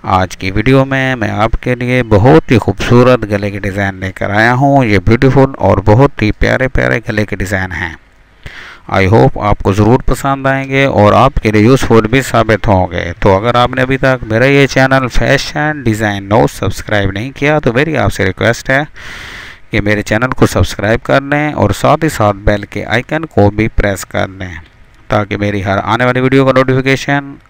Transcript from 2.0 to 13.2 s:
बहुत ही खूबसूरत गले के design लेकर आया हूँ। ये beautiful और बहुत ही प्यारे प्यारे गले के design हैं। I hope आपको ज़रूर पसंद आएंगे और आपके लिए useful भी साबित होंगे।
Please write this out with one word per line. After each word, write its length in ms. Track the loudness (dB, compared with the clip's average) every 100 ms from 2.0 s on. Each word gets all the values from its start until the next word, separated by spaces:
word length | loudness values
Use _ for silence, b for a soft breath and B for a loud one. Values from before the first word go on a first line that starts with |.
| 2
बहुत 380 | 2 6 4 4
ही 80 | 0
खूबसूरत 680 | 0 -4 2 4 6 2 0
गले 200 | -4 -4
के 100 | -6
design 380 | -6 -4 -4 -4
लेकर 300 | -10 -6 -2
आया 220 | 2 2
हूँ। 320 | 2 2 2
ये 140 | 4 2
beautiful 560 | 2 2 4 4 2 2
और 200 | 2 2
बहुत 420 | 4 4 4 2
ही 80 | -4 0
प्यारे 280 | 0 0 -2
प्यारे 320 | 0 0 -2 -4
गले 160 | -4
के 120 | -4 -6
design 360 | -4 -4 -6
हैं। 240 | -8 -10 -12 _ _ _ _ B B B B -4
I 120 | 0 4
hope 280 | 4 4 2
आपको 280 | -2 0 0
ज़रूर 300 | 2 2 4 2
पसंद 380 | -2 -2 -2 -2
आएंगे 400 | -2 -2 0 2
और 280 | 4 4
आपके 380 | 4 2 2 0
लिए 100 | 4
useful 440 | 4 4 4 4 4
भी 160 | 0
साबित 460 | 0 0 0 0 2
होंगे। 360 | 0 0 -4 -8 -2